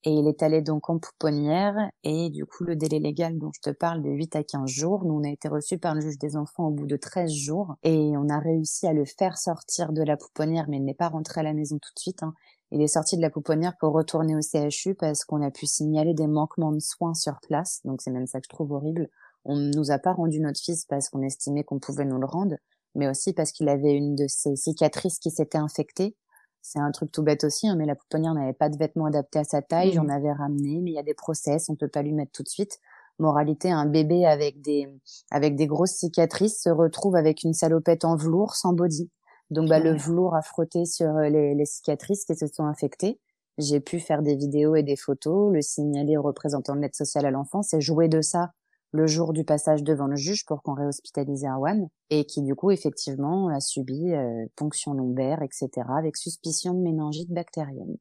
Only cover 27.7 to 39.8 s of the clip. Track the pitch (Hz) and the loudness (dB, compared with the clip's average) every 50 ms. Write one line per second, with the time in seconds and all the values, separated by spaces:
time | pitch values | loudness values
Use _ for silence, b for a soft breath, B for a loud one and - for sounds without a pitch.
27.7 | 190 165 151 151 143 - _ _ - 160 160 165 160 151 139 131 135 _ 156 151 | 2 2 0 0 -2 -4 _ _ -2 0 0 0 0 0 0 -2 0 _ 0 0
28.7 | 151 147 160 151 _ 165 156 151 151 147 135 _ - 156 147 - - 143 143 _ | 2 0 -2 0 _ 0 0 2 2 0 -2 _ -2 -2 -2 0 -2 -4 -2 _
29.7 | 165 170 180 190 180 165 156 143 139 143 143 147 143 143 147 143 147 143 143 143 | 0 4 4 4 4 4 2 2 0 0 0 0 -2 -2 -2 -2 -2 -2 0 0
30.7 | 151 170 180 175 160 151 143 147 151 - - - 156 - - 151 143 160 160 - | -2 -2 -2 -2 -4 -4 -4 -4 -6 -4 -4 -6 -6 -2 0 0 0 0 0 -4
31.7 | 156 - 151 143 - 147 143 147 151 151 143 139 - - 139 - - - 202 202 | -4 -4 -4 -4 -2 -2 -2 0 0 -2 -2 -4 -8 -12 -12 -10 -4 -6 -6 -6
32.7 | - _ b b b b b b b - 156 156 143 147 151 147 151 147 - 185 | -6 _ b b b b b b b 0 2 4 4 4 2 2 0 0 0 0
33.7 | 175 156 147 151 147 160 156 151 170 175 180 160 151 143 147 147 139 143 139 147 | 2 2 2 4 4 4 4 4 4 6 6 6 6 4 2 -2 -4 -4 -4 0
34.7 | 147 143 139 139 139 131 B B B B B B - 147 143 151 143 139 156 143 | 0 0 -2 -4 -12 -20 B B B B B B 0 2 4 4 4 2 2 2
35.7 | 151 147 180 180 - - - 170 - - 165 165 - - 185 214 - - - 180 | 4 2 2 0 0 -2 -4 0 4 2 2 2 4 0 0 0 0 0 2 2
36.7 | 165 156 170 160 - - - 202 180 170 156 156 156 - - 165 160 - - 160 | 4 6 4 2 2 0 0 4 4 6 6 4 4 4 0 -2 0 2 2 4
37.7 | 165 165 160 - 165 165 - 165 165 156 151 165 160 185 208 214 - - - 185 | 4 4 4 4 4 4 4 2 2 2 2 2 2 2 2 0 -2 -2 0 2
38.7 | 180 170 175 170 156 147 175 - _ _ b b b b b _ 151 160 160 156 | 2 4 2 2 0 -2 -6 -8 _ _ b b b b b _ 0 2 6 6
39.7 | 160 156 | 6 6